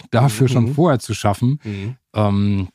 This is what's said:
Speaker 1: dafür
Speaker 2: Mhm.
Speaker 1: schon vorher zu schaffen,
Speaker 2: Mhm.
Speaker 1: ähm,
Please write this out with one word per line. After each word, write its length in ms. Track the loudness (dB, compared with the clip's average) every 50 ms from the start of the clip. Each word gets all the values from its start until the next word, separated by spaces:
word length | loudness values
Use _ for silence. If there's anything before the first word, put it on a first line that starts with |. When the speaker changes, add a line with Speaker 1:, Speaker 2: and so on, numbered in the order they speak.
| 0 -2
Speaker 1:
dafür 380 | 0 2 2 2 2 2 0 2
Speaker 2:
Mhm. 40 | 2
Speaker 1:
schon 220 | 2 0 0 0
vorher 260 | 0 2 2 2 0
zu 140 | -2 -6 -8
schaffen, 440 | -2 -2 -2 -2 0 0 -2 -2 -2 -6
Speaker 2:
Mhm. 320 | -8 -8 -8 -8 -10 -10 -12 _ _ -4
Speaker 1:
ähm, 540 | 0 0 2 2 2 2 0 0 -2 -4 -6 _